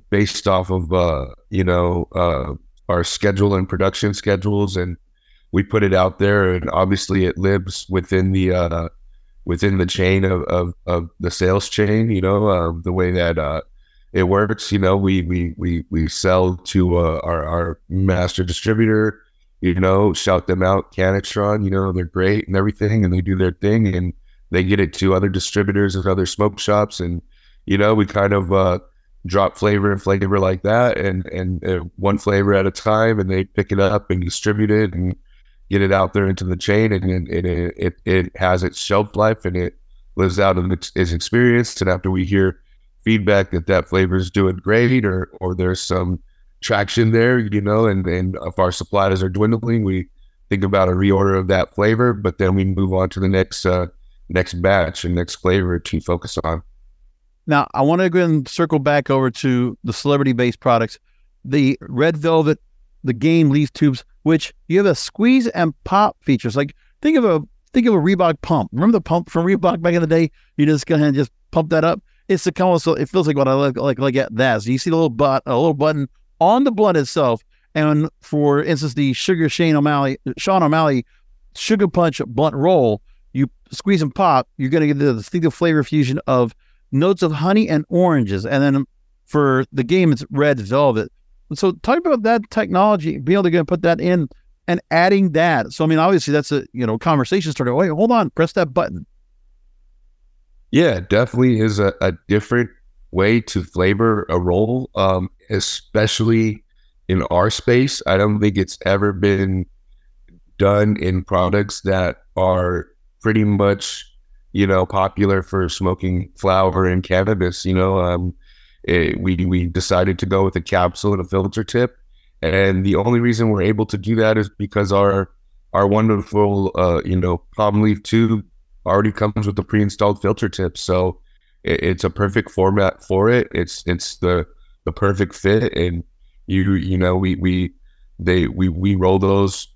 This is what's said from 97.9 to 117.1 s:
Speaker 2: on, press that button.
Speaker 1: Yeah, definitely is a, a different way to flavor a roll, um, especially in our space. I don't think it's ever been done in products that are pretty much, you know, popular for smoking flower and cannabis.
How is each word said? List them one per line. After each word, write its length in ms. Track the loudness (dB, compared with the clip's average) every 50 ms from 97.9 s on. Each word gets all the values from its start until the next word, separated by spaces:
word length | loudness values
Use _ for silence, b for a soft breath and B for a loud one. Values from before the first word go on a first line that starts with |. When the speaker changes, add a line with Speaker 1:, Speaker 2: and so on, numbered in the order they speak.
| 0 0 0 2 2
Speaker 2:
on, 180 | 0 0 0
press 220 | 0 -2 -2 0 0
that 200 | -2 -2 0 0
button. 340 | -2 -2 -2 -6 -10 -14 -16 _ _ _ _ _ _ _ _ _ _ _ _ _ _ _ _ _ _ _ _ _ _ _ _ _ _ _ _ _ _ _ _
Speaker 1:
Yeah, 300 | 0 2 2 2 2 -2
definitely 600 | -2 0 2 2 2 0 0 2 2 2 4 2
is 180 | 2 0 0 2
a, 140 | 0 0 0 0
a 120 | -2 -2 -2 -4 _ -2
different 420 | 0 0 0 0 0 -2 -2 -2 -6 _ _ -20 _ -20 -20 -6
way 300 | -2 0 2 2 2 0 0
to 200 | -2 -4 -6 -6
flavor 640 | -4 -2 0 0 0 2 2 2 0 0 0 -2 -2
a 80 | -2 -2
roll, 520 | 0 0 0 0 0 0 -2 -4 -6 -6 _
um, 340 | -2 0 0 0 0 -2 -6 -10 _ _ -6
especially 1120 | -6 -4 -4 -6 -8 -10 -14 _ -2 0 0 0 0 0 0 2 2 2 0 0 -2 -6 -12 _ _ _ _ _ _ _ _ -2
in 140 | -2 -2 0
our 260 | 0 2 2 2 2
space. 500 | 0 -2 0 2 2 2 2 0 -2 -6 -2
I 100 | 0 0
don't 240 | 2 2 2 0 0
think 160 | 0 0 0
it's 220 | 0 -2 -4 -6 -6 -2
ever 260 | -2 0 2 0 -2 0
been 540 | 0 0 2 2 2 0 0 -2 -2 -4 -6 -10 _ _ _ -20 _ _ _ _ _ -20 -20 -20 -20 _ _ _
done 400 | 0 2 2 4 4 2 2 0
in 280 | 0 -2 -2 -2 -2 -4
products 580 | -2 0 0 0 2 0 0 -2 -2 -6 -8 -4
that 400 | -2 -2 0 0 -2 -4 -8 _ _ _
are 500 | -2 0 0 0 0 0 -2 -2 -4 -6 -10 _ _ _ _ _ _
pretty 240 | -2 0 2 2 2
much, 640 | 2 2 2 2 2 2 0 -4 -8 -12 -12 -16 -20 _ -20 _ _ -20 -20 _ _ -2
you 140 | 0 2
know, 200 | 2 2 2 2
popular 560 | 0 0 -2 -2 -2 0 0 0 0 0 0 -2
for 260 | -2 -2 -2 -2 -2
smoking 640 | -4 -4 -2 -2 -2 -2 -4 -4 -4 -4 -4 -8 -10 -4
flower 480 | -2 0 2 2 2 2 2 0 0
and 160 | 2 0 0 0
cannabis. 640 | 0